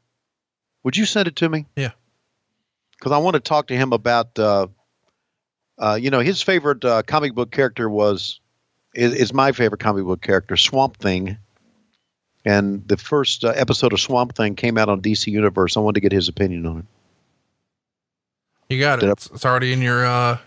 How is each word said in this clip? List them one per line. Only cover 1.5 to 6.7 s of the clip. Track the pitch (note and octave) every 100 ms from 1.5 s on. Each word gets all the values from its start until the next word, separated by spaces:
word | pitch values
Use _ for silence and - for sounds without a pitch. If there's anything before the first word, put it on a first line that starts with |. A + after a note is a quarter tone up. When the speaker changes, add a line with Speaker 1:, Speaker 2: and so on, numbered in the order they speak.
| D#3 D3
Speaker 2:
Yeah. | - C3+ - _ _ _ _ _ _ _ _ _ _
Speaker 1:
'Cause | -
I | D3
want | E3+
to | D#3+
talk | - D3+ C#3+
to | B2+
him | C3
about, | A#2 A#2 A#2+ A#2 -
uh, | G#2+ G2+ F#2+ G2 _ _ _ _ _ _ _ _ _ -
uh, | G#2+ G#2+
you | B2+
know, | C3+
his | B2+ F#3+
favorite, | - F#3 D3